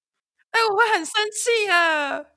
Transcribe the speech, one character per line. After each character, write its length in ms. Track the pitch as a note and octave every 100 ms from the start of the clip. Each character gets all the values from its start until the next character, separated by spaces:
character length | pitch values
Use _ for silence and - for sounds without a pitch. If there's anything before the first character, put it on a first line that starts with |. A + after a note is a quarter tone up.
| _ _ _ _ _
哎， 100 | A#4 A4+
我 40 | G4
会 80 | A4+ G4+
很 100 | D#4+
生 80 | G#4 G#4+
气 360 | G#4+ A#4+ A#4 G#4
耶。 580 | F4 E4+ D4+ C#4+ C#4 -